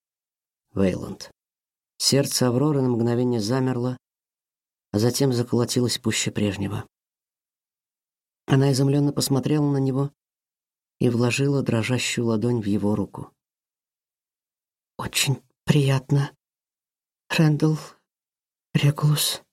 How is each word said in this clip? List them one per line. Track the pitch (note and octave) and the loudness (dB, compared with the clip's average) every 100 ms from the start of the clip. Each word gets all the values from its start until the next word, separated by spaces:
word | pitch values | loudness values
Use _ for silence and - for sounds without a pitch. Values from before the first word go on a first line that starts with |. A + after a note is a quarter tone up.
| _ _ _ _ _ _ _ | _ _ _ _ _ _ _
Вейланд". | F#2+ F#2+ - - F#2 - _ _ _ _ _ _ - | 0 0 0 -6 -14 -18 _ _ _ _ _ _ -6
Сердце | - C3+ C#3 - B2+ | 0 2 2 0 0
Авроры | A#2+ D3 C#3+ | 2 2 2
на | C3 | 0
мгновение | A#2+ A#2 A#2+ B2 A#2+ | 0 0 0 0 -2
замерло, | G2+ C3 C3 B2 B2 B2+ _ _ _ _ _ _ _ _ _ | -2 0 0 -2 -4 -6 _ _ _ _ _ _ _ _ _
а | G#2 | 0
затем | A#2+ B2 C#3 | 2 2 0
заколотилось | A#2+ A#2+ A#2 A#2 C3 A#2+ - | 0 0 0 0 0 0 -2
пуще | A2+ G#2+ - | -4 -2 -4
прежнего. | - G#2 F#2+ G2 G#2 - _ _ _ _ _ _ _ _ _ _ _ _ _ _ _ - | -2 -2 -2 -4 -6 -10 _ _ _ _ _ _ _ _ _ _ _ _ _ _ _ 0
Она | C#3 C#3 | 2 4
изумленно | C3 C#3 C#3+ C#3+ | 2 2 2 0
посмотрела | D3 - C3+ C3 D3+ D3 | 0 0 0 0 0 0
на | C#3 | 0
него | C3+ C3 C#3+ - _ _ _ _ _ _ _ - | 0 -2 -4 -6 _ _ _ _ _ _ _ -2
и | B2 | 0
вложила | A#2+ A#2+ A#2 C#3 C#3 | 2 0 0 0 0
дрожащую | - A#2 G#2+ B2 - - A#2 | 0 0 0 -2 -2 -2 0
ладонь | A2+ A#2+ A#2+ | 0 0 -2
в | G#2 | 0
его | G2+ G2+ | 0 0
руку. | G#2 F#2+ - - _ _ _ _ _ _ _ _ _ _ _ _ _ _ _ _ - | -2 -4 -8 -16 _ _ _ _ _ _ _ _ _ _ _ _ _ _ _ _ -14
"Очень | - - - C3 - _ | -8 -4 -2 -4 -8 _
приятно, | - D3 C#3 C3+ - C#3+ C#3 - _ _ _ _ _ _ _ _ - | 0 2 2 0 0 -2 -2 -8 _ _ _ _ _ _ _ _ -6
Рэндалл | - D#3 D3+ D#3 D#3 - - _ _ _ _ _ _ _ | 2 2 4 2 0 -6 -20 _ _ _ _ _ _ _
Регулус", | - C#3+ D3 D3+ D3 - - - | 0 2 2 2 2 -2 -6 -12